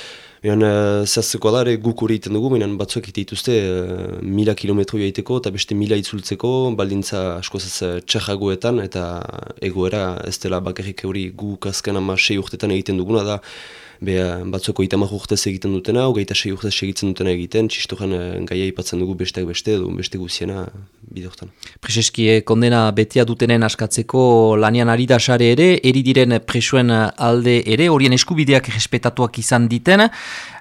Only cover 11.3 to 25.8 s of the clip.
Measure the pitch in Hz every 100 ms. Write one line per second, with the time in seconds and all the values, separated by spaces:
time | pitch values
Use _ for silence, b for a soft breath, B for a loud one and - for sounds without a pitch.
11.3 | 98 104 98 98 98 - 98 95 95 -
12.3 | 101 95 - 104 95 92 92 92 113 101
13.3 | 101 - B B B B B 92 92 92
14.3 | 87 90 95 98 98 95 101 101 101 -
15.3 | 104 104 95 98 95 92 117 131 107 98
16.3 | 98 104 95 107 - 98 95 101 90 92
17.3 | 90 87 110 110 - - 92 98 90 90
18.3 | 90 90 92 95 90 90 87 92 90 92
19.3 | - 87 85 - 104 90 90 90 95 87
20.3 | - 90 98 90 98 101 _ 110 95 90
21.3 | - 92 - B B - 113 110 - 110
22.3 | 110 - 113 120 120 110 101 110 127 117
23.3 | 117 117 117 110 - 110 - 113 131 127
24.3 | 117 110 107 110 117 117 117 127 123 131
25.3 | 123 117 120 180 180